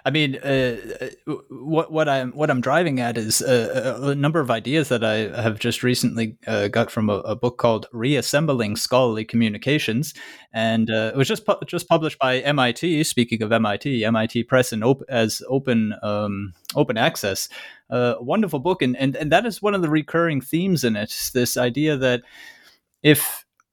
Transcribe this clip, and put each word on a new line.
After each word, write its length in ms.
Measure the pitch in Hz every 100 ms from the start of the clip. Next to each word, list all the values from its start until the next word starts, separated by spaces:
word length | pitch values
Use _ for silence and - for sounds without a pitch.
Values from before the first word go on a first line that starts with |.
| 139
I 40 |
mean, 260 | 151 147 135
uh, 400 | 139 135 127 113 107 -
uh, 80 | 131 - -
w-, 180 | 147 -
what, 420 | - 139 160 156
what 160 | 156 151
I'm, 240 | 135 127
what 180 | 135 151
I'm 120 | 127
driving 360 | 123 156 175 131
at 200 | 120 117
is, 240 | 110 -
uh, 560 | - 123 113 131 123 113
a, 80 | 139
a 60 |
number 260 | 143 147 160
of 100 | 127
ideas 380 | 113 117 160 139
that 160 | 120
I 120 | 113 110 104 98
have 180 | 113 107
just 240 | 120 -
recently, 560 | 123 127 127 110 113 - -
uh, 220 | 107 101
got 220 | 113 113
from 200 | - 107
a, 80 | 98
a 180 | - 113
book 220 | 123 -
called 280 | 120 110 -
"Reassembling 840 | 117 127 143 - 143 156 127 107 104
Scholarly 500 | - 127 123 110 107
Communications," 880 | 117 113 104 131 151 - 113 151 - - - -
and, 380 | 113 113 113 113
uh, 220 | 110 110
it 40 | 139
was 120 | 135
just 160 | 220
pu-, 160 | - - 147
just 220 | 170 -
published 300 | 165 156 -
by 200 | 131 127
M 200 | 143 147
I 140 | 123
T. 320 | 117 160 151
Speaking 380 | 151 - 117 113
of 100 | 110
M 140 | 113 107
I 100 | -
T, 260 | 147 123
M 140 | 107 113
I 100 | 110
T 160 | 117
Press 300 | 117 131 127
and 100 | 110
op-, 220 | 117 139 -
as 320 | 120 113 - -
open, 460 | 135 135 117 107 104
um, 520 | 107 104 104 98 98 - -
open 220 | - - 113
access, 540 | 147 - 101 95 - - - - -
uh, 240 | 123 120 117
wonderful 420 | 123 190 196 147
book, 200 | 175 185
and, 160 | 127 127
and, 180 | 139
and 160 | 135 151
that 140 | 170
is 160 | 233 -
one 140 | 208
of 80 | 196
the 80 | 160
recurring 500 | 156 143 165 170 139
themes 440 | - 160 190 160
in 120 | 120 104
it. 340 | 107 - -
This 240 | 123 123 131
idea 400 | 123 120 156 139
that 240 | 127 123 - - - - _ _ _ _
if 420 | 147 143 - - - _ _